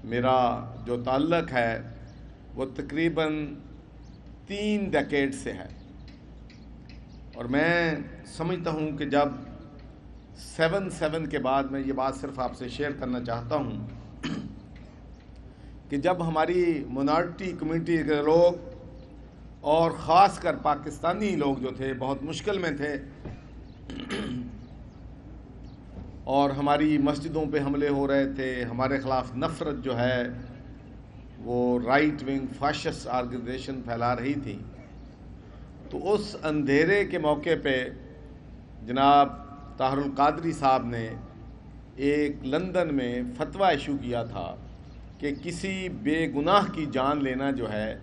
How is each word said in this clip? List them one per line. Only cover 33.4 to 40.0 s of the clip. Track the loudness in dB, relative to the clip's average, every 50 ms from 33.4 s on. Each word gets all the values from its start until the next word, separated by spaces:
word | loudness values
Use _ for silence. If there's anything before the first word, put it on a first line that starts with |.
| -6 -6 -6 -6 -6 -8 -8 -8
फैला | -6 -6 -2 0 0 0 0
रही | 0 0 -2 -2
थी, | -2 -4 -6 -8 -8 -12 -14 -14 -16 -18 -16 -16 -16 -16 -16 -18 -18 -16 -16 -16 -16 -18 -18 -16 -16 -16 -16 -16 -16 -12 -10
तो | -8 -4 0 2
उस | 2 2 0 -4 -8 -4
अंधेरे | -2 0 0 2 4 6 6 8 8 8 6 4 4
के | 2 0 0
मौके | 2 2 2 2 4 2 2 2
पे | 4 2 2 2 0 -2 -8 -12 -16 -16 -16 -18 -18 -18 -18 -18 -16 -16 -16 -16 -18 -18 -16 -12 -8
जनाब | -2 2 6 8 10 10 10 10 8 4 -10 -12 -14 -14 -14 -14 -16 -4 0
ताहिरुल | 2 2 2 2